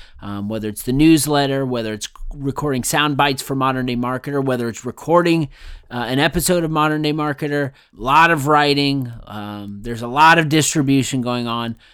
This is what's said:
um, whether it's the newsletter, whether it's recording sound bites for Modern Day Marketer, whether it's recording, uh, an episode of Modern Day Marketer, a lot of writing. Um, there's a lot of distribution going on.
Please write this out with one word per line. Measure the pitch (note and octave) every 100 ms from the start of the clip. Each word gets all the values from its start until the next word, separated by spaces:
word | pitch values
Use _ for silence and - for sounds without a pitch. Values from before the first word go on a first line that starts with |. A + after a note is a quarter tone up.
| - -
um, | G2+ G2+ G2+
whether | A2 G#2+
it's | G#2
the | -
newsletter, | C3 D#3 D#3+ C#3 D3 C#3 C3+ C3
whether | A#2+ A2+
it's | G#2+ - - -
recording | D3 C#3 - D3 C3
sound | - D3+ D3 C#3
bites | C#3+ C3+
for | - C3+
Modern | C3 C3 B2+
Day | A#2+
Marketer, | B2 B2+ - C#3+
whether | C3+ B2+ A#2
it's | G#2 B2
recording, | - - E3+ E3+ E3 D3 - - - -
uh, | A#2+ A#2
an | C3
episode | D#3+ F3 D3 F3
of | D#3+
Modern | D#3+ D3+ D3+
Day | D3+
Marketer, | D#3 D3+ C#3+ D3 D3 C#3
a | - _ -
lot | A#2 D3 E3
of | D#3+ C3+
writing. | D3 D3 C#3+ C#3+ C#3 B2 A2+
Um, | - G#2+ G#2 G#2 G2+ G2+
there's | A#2 A#2
a | A#2+
lot | C3+ D#3+ E3
of | D#3
distribution | D#3 C3+ E3 C#3 C#3 B2 C3+
going | A#2+ A#2+ A#2+
on. | A#2 A#2 A#2 _